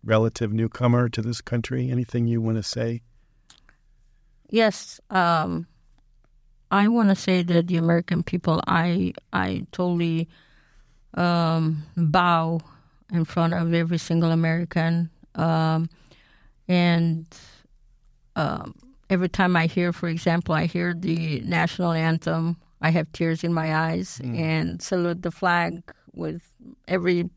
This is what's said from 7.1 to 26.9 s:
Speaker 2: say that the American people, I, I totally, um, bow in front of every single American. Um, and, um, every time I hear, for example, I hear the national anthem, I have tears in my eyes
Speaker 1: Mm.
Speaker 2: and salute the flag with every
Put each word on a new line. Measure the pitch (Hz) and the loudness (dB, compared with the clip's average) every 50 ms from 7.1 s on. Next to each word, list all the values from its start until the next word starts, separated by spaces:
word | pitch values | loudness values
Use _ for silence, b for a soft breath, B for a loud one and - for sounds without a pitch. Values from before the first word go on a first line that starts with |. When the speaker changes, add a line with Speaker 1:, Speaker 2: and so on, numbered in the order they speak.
| 190 | 4
Speaker 2:
say | - - - 185 180 175 | 2 2 0 2 2 2
that | 175 175 170 170 | 4 2 2 2
the | 175 180 | 2 0
American | 170 165 165 170 170 175 - 175 165 170 | 0 2 2 2 2 2 0 -2 -2 -2
people, | - - 175 - - 160 - - | -2 -4 -2 0 0 0 0 0
I, | - 175 170 165 175 170 190 185 - - - _ _ - | 0 2 2 2 2 0 0 0 -2 -4 -8 _ _ -2
I | - 92 95 - - 202 - - | -2 0 0 -2 -6 -8 -8 -4
totally, | - 180 180 175 170 170 170 165 165 165 160 b b b b b b b b b b b b b b b _ - | -2 -2 0 0 0 0 0 0 -2 -4 -6 b b b b b b b b b b b b b b b _ -4
um, | - 175 175 175 170 170 160 165 165 160 160 160 151 151 - - | -2 0 2 2 2 2 2 2 2 0 0 -2 -4 -6 -8 -2
bow | 175 170 156 147 185 180 175 170 165 165 160 170 165 b b b b b b b b b _ | 0 0 2 4 4 4 4 4 2 2 0 -2 -4 b b b b b b b b b _
in | 190 170 160 | -2 -2 -2
front | - - 175 165 165 170 | 0 0 0 0 2 0
of | 175 165 170 170 | 0 0 0 2
every | 170 165 165 175 | 0 2 0 -2
single | 165 - - 165 165 170 165 | -4 -2 0 0 2 2 4
American. | 165 165 165 165 160 170 170 170 - 170 160 165 165 170 170 165 _ _ - _ _ | 2 2 2 2 0 0 -2 -2 -2 -2 0 0 0 0 -2 -4 _ _ -20 _ _
Um, | - 160 165 165 160 160 160 160 160 165 165 b b b b b b b b b b b b b b _ - | -2 0 0 2 2 2 2 0 0 -2 -4 b b b b b b b b b b b b b b _ 0
and, | 180 180 175 175 170 165 165 165 160 160 165 - - - - - - - _ _ _ _ _ _ _ _ _ - _ _ _ _ _ | 2 4 4 4 4 4 2 2 0 -2 -6 -12 -20 -20 -20 -20 -20 -20 _ _ _ _ _ _ _ _ _ -20 _ _ _ _ _
um, | - 156 - - - - - - - - - _ _ _ _ | -2 -2 -2 -2 -6 -8 -12 -16 -18 -20 -20 _ _ _ _
every | 190 180 180 | 0 0 0
time | 180 - - 190 180 180 | -2 0 2 2 4 4
I | 165 165 | 2 2
hear, | 165 - 180 175 175 | 2 0 0 0 0
for | 175 - - | -2 -4 -4
example, | 170 160 165 - 180 165 170 170 - 160 | -4 -4 -2 0 0 0 0 0 0 -2
I | 156 165 | 0 -2
hear | 165 - 175 175 175 175 | -2 -2 -2 -2 -2 -4
the | 165 180 180 165 165 160 156 147 127 | -4 -2 -2 -2 -2 -2 -2 -4 -4
national | - - 170 165 165 170 - - 180 170 | -4 -2 0 0 0 -2 -2 -2 -2 0
anthem, | 165 160 160 165 165 165 - 165 165 165 165 170 170 - _ _ _ _ | 0 0 0 0 0 0 -2 -2 -2 -2 -2 -2 -4 -6 _ _ _ _
I | - 160 | 0 2
have | 160 170 156 - - | 2 2 0 -2 -4
tears | - 165 165 165 160 - | -2 -2 -2 0 -2 -2
in | 170 170 | -2 -2
my | 165 160 160 156 | -2 -2 0 0
eyes | 156 165 160 165 180 185 - - - - | 0 0 -2 -2 -4 -6 -8 -12 -10 -8
Speaker 1:
Mm. | 123 117 170 | -6 -4 -4
Speaker 2:
and | 160 160 160 160 - - 165 170 | -2 -2 0 0 -2 -4 -6 -8
salute | - - 190 180 175 175 170 180 | -6 -4 -2 0 0 -2 -2 -4
the | 180 175 | -6 -8
flag | 170 - - 180 175 175 170 170 165 175 - - - _ _ - - | -6 -2 0 0 2 2 0 -2 -6 -10 -14 -18 -20 _ _ -20 -12
with | - 170 156 160 170 _ _ _ _ - - - _ _ | -8 -8 -8 -8 -10 _ _ _ _ -20 -20 -20 _ _
every | - | -4